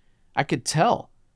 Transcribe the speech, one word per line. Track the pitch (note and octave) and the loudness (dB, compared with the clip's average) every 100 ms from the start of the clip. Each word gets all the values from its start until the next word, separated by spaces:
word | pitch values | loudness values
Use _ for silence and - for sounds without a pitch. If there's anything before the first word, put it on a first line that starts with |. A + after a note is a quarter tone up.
| _ _ _ - | _ _ _ -4
I | |
could | C#3+ D3 - | -2 -2 -2
tell. | D3+ G3+ - - _ _ | 0 2 0 -6 _ _